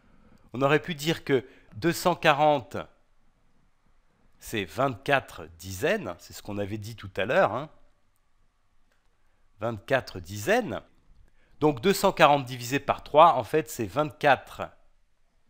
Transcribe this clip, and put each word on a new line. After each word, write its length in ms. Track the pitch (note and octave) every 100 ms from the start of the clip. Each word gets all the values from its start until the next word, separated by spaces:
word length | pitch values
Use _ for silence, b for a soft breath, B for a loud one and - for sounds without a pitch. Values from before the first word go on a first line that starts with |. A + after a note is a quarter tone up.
| b b b b b
On 100 | A#2
aurait 200 | C#3 D3+
pu 120 | F3
dire 300 | D3 D3+ -
que 220 | - C3 - B B A2
deux 180 | E3
cent 220 | - F3+ E3
quarante, 600 | E3 C#3+ D3+ C#3+ A2 F#2+ D#2 _ _ _ _ _ _ _ _ _ _ _ _ _ _ _
c'est 260 | - A2 F#2+
vingt-quatre 800 | A2+ C#3 A2+ - C#3 - - E2 E2
dizaines, 580 | F#2+ F#2 D3+ G#3+ A2+ F2
c'est 140 | -
ce 80 | -
qu'on 160 | - G2+
avait 220 | G2 A2
dit 160 | G#2 A2+
tout 140 | G2 -
à 80 |
l'heure, 300 | G2+ E3+ C3+
hein. 160 | A#2 D#3 - - _ _ _ _ _ _ _ _ _ _ _ _ _ _ _ _ -
Vingt-quatre 600 | A2+ A2 - C3 - F#2
dizaines. 600 | F2 G2+ B2+ A#3+ F3+ F2 - _ _ - - _ _ -
Donc 200 | D3+ B2+
deux 120 | F#3
cent 180 | F#3+ G3
quarante 340 | F3+ D3 C#3+ B2
divisé 340 | B2+ A#2+ C#3
par 240 | - -
trois, 320 | - D3 E3 C#3
en 80 |
fait, 260 | A2 D#3 D#3
c'est 180 | - G2+
vingt-quatre 760 | C3 D3+ - D3 B2+ - - E2 - _ _ _ _ _ _